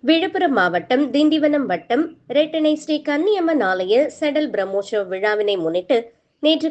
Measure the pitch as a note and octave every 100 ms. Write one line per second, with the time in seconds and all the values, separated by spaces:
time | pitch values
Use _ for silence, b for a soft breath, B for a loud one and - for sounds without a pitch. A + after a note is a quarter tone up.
0 | A#3+ E4 F#4 F#4+ F4+ B3 F3+ F3 E3 C4
1 | C#4+ B3+ D4+ D#4 D4 D4 B3 F3 - A#3+
2 | E4 - _ B3+ D#4 D#4+ D4+ D4+ - D4+
3 | D4+ D4 F4+ G#4 E4 D#4+ G3 F#3 F#3 A3+
4 | D4 - D4+ C#4+ D4+ G#3 F#3+ G3 G3 G#3+
5 | F#3+ F#3+ G#3 G#3 G#3 G3 D#3+ E3+ F3 A#3
6 | A#3 _ _ _ D4 D#4 D#4